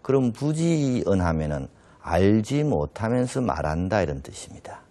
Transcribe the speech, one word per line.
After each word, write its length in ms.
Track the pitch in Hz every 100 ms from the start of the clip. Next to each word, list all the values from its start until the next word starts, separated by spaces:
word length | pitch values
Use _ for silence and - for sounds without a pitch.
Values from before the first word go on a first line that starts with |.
그럼 300 | - 135 123
부지언 880 | 110 143 156 170 160 139 123 - 98
하면은 460 | 87 80 76 71 65 _ _ -
알지 640 | - 85 98 110 107 143
못하면서 800 | 151 90 76 - 113 123 127 131
말한다, 600 | 117 - 78 80 92 107
이런 200 | 82 69
뜻입니다. 600 | - - - - - - _